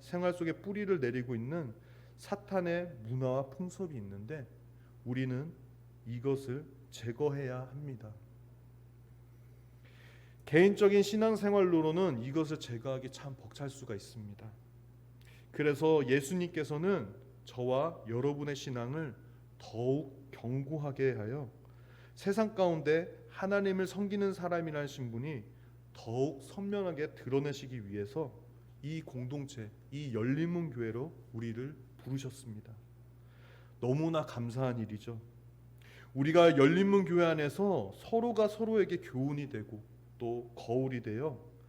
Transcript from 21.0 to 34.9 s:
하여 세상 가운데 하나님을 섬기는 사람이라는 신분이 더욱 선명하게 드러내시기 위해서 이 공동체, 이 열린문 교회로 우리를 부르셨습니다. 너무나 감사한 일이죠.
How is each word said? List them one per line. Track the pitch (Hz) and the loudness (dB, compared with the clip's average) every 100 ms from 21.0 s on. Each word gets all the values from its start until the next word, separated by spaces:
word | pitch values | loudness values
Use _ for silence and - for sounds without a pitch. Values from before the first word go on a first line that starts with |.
| 135 | 0
하여 | 113 104 143 123 - - - - - - | 0 -4 -6 -8 -14 -20 -20 -20 -20 -20
세상 | - 196 202 220 | -6 -2 0 0
가운데 | 214 180 160 143 160 180 - - | 2 2 2 4 2 2 -10 -16
하나님을 | - 190 202 196 185 180 | -6 0 2 2 2 0
섬기는 | 185 202 202 196 | -2 -2 0 0
사람이라는 | 185 175 170 165 151 143 | -2 -2 -2 -2 -2 -4
신분이 | 127 123 113 143 135 104 - - - - | -6 -6 -4 -4 -6 -10 -18 -20 -20 -20
더욱 | - - 120 139 135 | -14 -4 0 0 0
선명하게 | - - 196 202 185 147 151 | -10 -8 -4 -2 -2 -2 -6
드러내시기 | - - 139 147 139 131 127 101 | -6 -2 0 0 -4 -8 -10 -6
위해서 | 104 101 156 139 - - - - - | -4 -4 -4 -6 -8 -20 -20 -20 -14
이 | 139 160 | -8 -8
공동체, | - 123 123 143 135 - 104 - - | -8 -8 -8 -8 -8 -10 -12 -14 -12
이 | 139 147 | -10 -4
열린문 | 110 120 147 165 175 160 | 0 0 2 0 -2 -4
교회로 | 120 113 113 147 - - | -4 -4 -4 -6 -10 -12
우리를 | 113 117 113 135 156 - - | -8 -6 -6 -8 -10 -18 -14
부르셨습니다. | 120 135 131 - 117 107 113 110 - - - - - - - - - - | -8 -6 -6 -12 -14 -14 -14 -18 -20 -20 -20 -20 -20 -20 -20 -20 -20 -4
너무나 | 120 143 160 160 - | 0 2 2 0 -2
감사한 | 120 117 117 127 120 | -4 -6 -2 -2 -2
일이죠. | 104 | -4